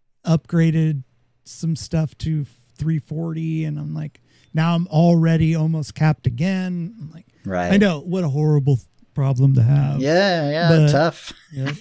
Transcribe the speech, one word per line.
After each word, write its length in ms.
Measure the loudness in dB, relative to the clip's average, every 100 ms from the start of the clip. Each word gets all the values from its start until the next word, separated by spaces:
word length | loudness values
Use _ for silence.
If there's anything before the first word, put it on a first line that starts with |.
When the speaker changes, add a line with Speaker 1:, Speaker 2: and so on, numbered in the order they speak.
| _ _ -2
Speaker 1:
upgraded 800 | -2 0 0 0 2 0 -2 -8 _ _ _ -20
some 300 | -10 -6 -6
stuff 420 | -4 -4 -4 -6
to 260 | -6 -4 -6 _ _ -8
three 220 | -4 -4
forty, 680 | -6 -10 -8 -8 -6 -4 -6
and 140 | -6
I'm 140 | -8
like, 280 | -10 -12 _ _ _ _
now 220 | -2 0 0
I'm 120 | 0
already 680 | 4 4 4 4 2 2 0
almost 400 | -2 -2 -6 0
capped 320 | 0 2 -2
again. 680 | -2 -2 -2 -4 -6 -8 -12
I'm 120 | -18
like, 140 | -18 -20 _ -6
Speaker 2:
Right. 260 | -4 0
Speaker 1:
I 40 | 2
know, 220 | 2 0
what 240 | -4 -4
a 60 | -2
horrible 480 | 0 2 2 2 0
th-, 100 | -2 _ _
problem 400 | -4 -2 2 2 4
to 60 |
have. 400 | 4 2 2 -2
Speaker 2:
Yeah, 480 | 0 2 2 0 -2
yeah, 200 | 0 4
Speaker 1:
But, 220 | 4 4
Speaker 2:
tough. 400 | 4 0 -2 -16 -20 -14
Speaker 1:
yeah, 180 | -8 -6 -6